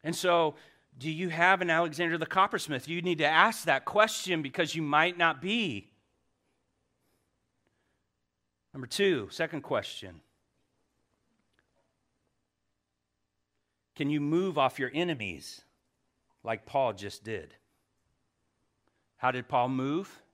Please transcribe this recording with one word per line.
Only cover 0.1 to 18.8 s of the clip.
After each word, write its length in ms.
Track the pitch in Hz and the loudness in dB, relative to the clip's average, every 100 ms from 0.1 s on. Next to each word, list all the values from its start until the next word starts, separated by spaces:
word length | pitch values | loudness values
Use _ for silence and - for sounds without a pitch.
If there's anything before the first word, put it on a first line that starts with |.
so, 400 | 165 185 175 160 - - _ _ 120 | -2 2 4 2 -2 -20 _ _ -10
do 120 | 147 | -8
you 200 | 156 180 | -4 -4
have 320 | 165 175 190 | 2 4 4
an 60 | 180 | 4
Alexander 480 | 165 170 147 170 165 | 2 2 0 -2 -2
the 100 | 160 | 0
coppersmith? 600 | 185 202 185 - 135 147 | 2 2 0 -4 -6 -4
You 160 | 170 | -4
need 160 | 180 160 | -2 2
to 80 | 147 | 4
ask 380 | 160 208 220 | 6 4 4
that 200 | 160 135 | 0 0
question 560 | - 202 214 - 185 170 | 2 2 2 2 -2 -2
because 340 | 139 151 160 | -2 -2 -2
you 80 | 160 | -2
might 360 | 151 147 170 175 | 2 4 2 2
not 240 | 170 139 | 0 0
be. 480 | 180 233 196 104 - _ _ _ _ _ _ _ _ _ _ _ _ _ _ _ _ _ _ _ _ _ _ _ _ _ _ _ _ | -4 -2 -2 -6 -12 _ _ _ _ _ _ _ _ _ _ _ _ _ _ _ _ _ _ _ _ _ _ _ _ _ _ _ _
Number 140 | 139 123 | -14 -8
two, 400 | - 196 147 98 | 0 2 2 -4
second 320 | - 160 143 | -6 -6 -6
question. 580 | - 123 - - 95 85 _ _ _ _ _ _ _ _ _ _ _ _ _ _ _ _ _ _ _ _ _ _ _ _ _ _ _ _ _ _ _ _ _ _ _ _ _ | -2 -2 -2 -14 -16 -18 _ _ _ _ _ _ _ _ _ _ _ _ _ _ _ _ _ _ _ _ _ _ _ _ _ _ _ _ _ _ _ _ _ _ _ _ _
Can 160 | - 143 | -4 -2
you 100 | 151 | 0
move 380 | 143 165 190 151 | 0 0 0 2
off 220 | 131 - | 2 0
your 100 | 127 | -4
enemies 720 | 147 175 139 101 76 - - _ _ _ _ _ _ _ _ | -2 -4 -4 -6 -10 -14 -18 _ _ _ _ _ _ _ _
like 240 | 113 113 - | -8 -8 -2
Paul 260 | 139 127 | 0 0
just 300 | 98 101 - | -2 -10 -12
did? 320 | 110 104 76 - _ _ _ _ _ _ _ _ _ _ _ _ | -10 -10 -10 -20 _ _ _ _ _ _ _ _ _ _ _ _